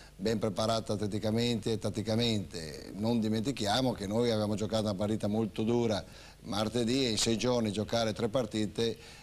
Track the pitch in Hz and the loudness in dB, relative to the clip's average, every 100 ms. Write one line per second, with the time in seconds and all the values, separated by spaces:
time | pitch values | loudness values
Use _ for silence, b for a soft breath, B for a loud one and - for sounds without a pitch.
0 | B - 104 113 110 92 110 113 95 104 | B -4 -2 0 0 0 2 0 0 -2
1 | 104 101 107 113 120 113 117 107 107 92 | -2 -2 0 2 2 0 0 -2 -2 -2
2 | 101 110 120 107 82 87 78 71 - 92 | 0 2 2 0 -2 -8 -10 -10 -10 -4
3 | 110 120 110 110 107 120 101 117 131 101 | 0 2 2 0 0 -2 0 2 2 -2
4 | 98 110 120 110 104 104 104 110 107 95 | -2 0 2 2 0 0 0 0 0 0
5 | 104 110 107 107 110 - 110 120 117 98 | 0 0 0 0 0 0 2 2 2 0
6 | - B B B - 98 107 123 113 135 | -4 B B B -6 -2 0 0 2 2
7 | 127 104 117 113 120 123 110 101 104 117 | 2 2 2 2 2 2 2 0 0 0
8 | 113 101 117 104 104 110 104 - 117 87 | 0 0 0 0 0 0 -2 0 -2 -2
9 | B B | B B